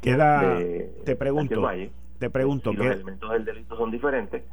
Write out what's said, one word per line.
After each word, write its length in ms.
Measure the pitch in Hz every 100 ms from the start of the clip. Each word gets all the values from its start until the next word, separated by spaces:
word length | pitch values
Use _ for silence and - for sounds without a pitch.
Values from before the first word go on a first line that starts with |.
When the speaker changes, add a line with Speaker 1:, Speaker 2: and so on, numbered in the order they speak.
Speaker 1:
Queda, 540 | - 131 151 147 95
Speaker 2:
de 400 | 87 87 87 90 -
Speaker 1:
te 120 | - 127
pregunto, 380 | 139 143 143 110
Speaker 2:
Sánchez 80 |
Valle, 280 | 123 92 98 - - -
Speaker 1:
te 120 | 123
pregunto, 400 | 131 131 139 120
Speaker 2:
si 60 | 98
los 100 | 120
Speaker 1:
¿qué? 60 |
Speaker 2:
elementos 380 | 98 95 95 110
del 120 | 113
delito 320 | 107 107 - 113
son 140 | 113
diferentes, 540 | 117 139 135 104 - -